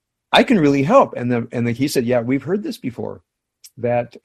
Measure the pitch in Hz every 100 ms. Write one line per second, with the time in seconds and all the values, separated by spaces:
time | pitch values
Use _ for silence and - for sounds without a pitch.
0 | _ _ - - 240 220 147 139 139 262
1 | 170 - 123 123 117 120 120 117 139 143
2 | 120 123 117 135 135 202 277 - 131 -
3 | 107 101 _ _ _ _ - - 120 120
4 | 120 -